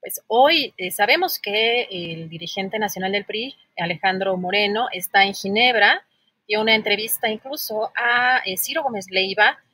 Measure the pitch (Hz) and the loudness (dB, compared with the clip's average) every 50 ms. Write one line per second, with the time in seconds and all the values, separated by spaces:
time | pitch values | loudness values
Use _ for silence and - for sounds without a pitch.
0 | - 175 - - _ _ 214 233 262 294 339 320 277 - _ - 185 180 - - | -14 -12 -14 -14 _ _ 4 6 6 6 6 2 0 -4 _ -8 -8 -8 0 0
1 | 208 214 269 330 370 359 - - - 208 202 214 226 233 233 247 240 - 196 180 | 4 4 4 4 2 0 -2 -6 -6 -4 -2 0 2 2 2 0 -2 -4 -6 -10
2 | 170 165 165 160 165 165 160 165 - - - 196 190 190 190 220 214 196 - 185 | -8 -8 -8 -10 -10 -12 -12 -12 -12 -10 -8 -6 -6 -4 -4 -4 -4 -4 -4 -4
3 | 185 190 196 202 202 _ 208 214 233 269 - _ _ _ _ - 175 170 175 160 | -4 -2 -2 -4 -4 _ -8 -8 -8 -8 -12 _ _ _ _ -6 -4 -4 -4 0
4 | - 190 185 190 190 196 190 185 180 180 190 208 208 202 208 220 247 - - 180 | 0 0 0 0 -2 -2 -2 -2 -4 -2 0 0 0 0 0 -2 -2 -2 -4 -8
5 | 180 - - 202 196 196 196 - - 196 196 214 240 254 247 220 202 214 277 370 | -10 0 4 4 4 4 2 -6 -6 -2 0 2 2 4 4 6 6 4 4 2
6 | - _ _ _ _ _ _ _ _ _ 208 214 220 220 220 220 214 220 202 202 | -2 _ _ _ _ _ _ _ _ _ -2 0 2 2 2 2 2 0 -2 -2
7 | 214 220 - - - 226 220 214 _ 262 285 302 - - 220 214 220 - _ - | -2 -6 -6 -4 -2 -4 -4 -4 _ -12 -10 -10 -8 -6 -4 -4 -4 -4 _ -2
8 | 240 240 240 240 247 247 254 254 - 190 185 185 - - 269 330 294 269 233 202 | 0 2 2 2 4 4 2 2 0 -4 -6 -4 -6 -4 -4 -2 -2 -2 -4 -4
9 | 190 190 190 190 190 196 190 202 208 233 285 - _ _ | -8 -4 -2 -2 0 0 4 4 4 4 4 0 _ _